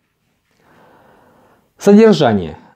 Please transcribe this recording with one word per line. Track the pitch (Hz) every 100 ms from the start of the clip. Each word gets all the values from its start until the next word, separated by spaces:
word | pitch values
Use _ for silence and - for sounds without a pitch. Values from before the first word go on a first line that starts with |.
| _ _ _ _ _ _ _ _ _ _ _ _ _ _ _ _ _ _
Содержание. | 196 208 226 170 131 104 80 - _